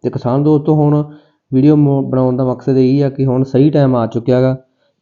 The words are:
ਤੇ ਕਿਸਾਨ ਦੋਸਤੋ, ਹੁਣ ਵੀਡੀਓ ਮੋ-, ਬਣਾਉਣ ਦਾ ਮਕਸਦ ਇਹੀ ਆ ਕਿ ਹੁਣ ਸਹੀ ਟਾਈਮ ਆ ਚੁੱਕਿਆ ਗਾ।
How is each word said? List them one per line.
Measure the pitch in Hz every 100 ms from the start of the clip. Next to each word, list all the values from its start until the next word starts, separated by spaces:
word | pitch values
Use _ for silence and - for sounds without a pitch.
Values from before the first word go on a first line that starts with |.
ਤੇ | 123
ਕਿਸਾਨ | 139 123 135
ਦੋਸਤੋ, | 147 151 151 151
ਹੁਣ | 147 147 147 - _ _ -
ਵੀਡੀਓ | 131 147 151
ਮੋ-, | 143 139
ਬਣਾਉਣ | 135 131 127 123
ਦਾ | 127
ਮਕਸਦ | 123 - 131
ਇਹੀ | 127 139
ਆ | 139
ਕਿ | 139 135
ਹੁਣ | 127
ਸਹੀ | 135 127 143
ਟਾਈਮ | 147 135 127
ਆ | 113
ਚੁੱਕਿਆ | 113 117 127
ਗਾ। | 131 127 _ _ _ _